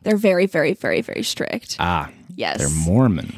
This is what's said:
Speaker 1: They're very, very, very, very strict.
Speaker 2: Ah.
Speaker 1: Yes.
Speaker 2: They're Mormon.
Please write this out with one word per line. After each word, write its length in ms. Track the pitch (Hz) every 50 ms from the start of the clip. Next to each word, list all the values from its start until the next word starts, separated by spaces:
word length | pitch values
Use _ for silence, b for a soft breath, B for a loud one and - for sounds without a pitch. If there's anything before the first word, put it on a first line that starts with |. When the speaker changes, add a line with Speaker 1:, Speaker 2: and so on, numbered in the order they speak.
Speaker 1:
They're 160 | - 208 220
very, 280 | 202 214 202 185 175 190
very, 280 | 190 - 165 147 156 185
very, 260 | - - - 82 -
very 220 | 226 - - - 226
strict. 540 | - - - - - - 240 - - - -
Speaker 2:
Ah. 300 | - - 90 - 71 - - - - - -
Speaker 1:
Yes. 220 | - 117 82 69 -
Speaker 2:
They're 100 | 71 69 78 80 80
Mormon. 520 | 82 95 120 131 120 95 73 - - -